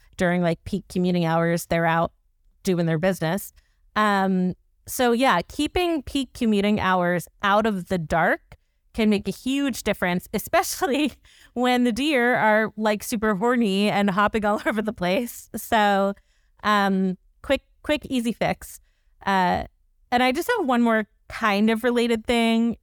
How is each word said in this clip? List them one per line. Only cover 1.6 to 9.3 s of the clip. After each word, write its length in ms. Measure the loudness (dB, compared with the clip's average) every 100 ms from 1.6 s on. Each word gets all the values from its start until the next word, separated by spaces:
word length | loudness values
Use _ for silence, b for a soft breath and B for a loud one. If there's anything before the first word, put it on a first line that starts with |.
| -2
they're 200 | 0 0
out 260 | 0 -2 -6 _ _ _ _
doing 220 | -2 0 0
their 140 | 0
business. 520 | 0 -2 -2 -4 -6 -16 _ _ _ -2
Um, 580 | 2 2 2 0 -2 -4 _ _ -12
so 240 | -2 0
yeah, 300 | 2 2 2
keeping 600 | -2 -4 -4 -2 -2 -2
peak 300 | -4 -6 -6
commuting 460 | -2 0 2 2 0
hours 480 | 2 0 0 -2 -4 _
out 220 | 0 2 2
of 220 | -2 -4
the 100 | -4
dark 600 | -2 0 2 0 -6 -20 _ _ _
can 160 | -2 0
make 180 | 0
a 40 | -2